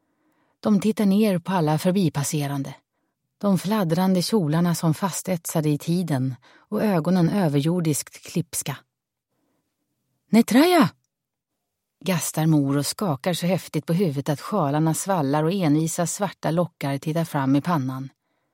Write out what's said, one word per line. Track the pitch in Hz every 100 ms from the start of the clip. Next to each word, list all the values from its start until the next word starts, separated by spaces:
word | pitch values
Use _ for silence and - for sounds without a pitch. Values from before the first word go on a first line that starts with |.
| _ _ _ _ _ _
De | 220 202
tittar | 214 214 202
ner | 196 220 175
på | 180
alla | 190 151 156
förbipasserande. | 185 190 165 147 135 151 143 143 135 - _ _ _ _ _ _
De | 202 185
fladdrande | 180 220 170 165 190 180
kjolarna | - 220 147 160 175
som | 165 165
fastetsade | 151 190 - - 175 - 165 151
i | 147
tiden | - 175 165 135 131 127 _ _
och | - 214
ögonen | 214 180 160 185 165
överjordiskt | 202 165 143 151 180 160 143 - - -
klipska. | 175 160 - - 139 _ _ _ _ _ _ _ _ _ _ _ _ _ _ _
"Netraja!" | 220 - 233 349 349 185 - _ _ _ _ _ _ _ _ _ _
gastar | - 170 - - 160
mor | 151 139 143
och | 139
skakar | - 196 135 185
så | 170 175
häftigt | 185 - 160 -
på |
huvudet | 165 185 139 135
att | 143
sjalarna | - 208 143 147 160
svallar | 156 196 185 135 151
och | 160
envisa | 202 160 151 165 - 170
svarta | - 202 - 151
lockar | 165 165 - 139 139
tittar | 160 160
fram | 165 147 135 143
i |
pannan. | 175 165 131 131 135 _ _ _ _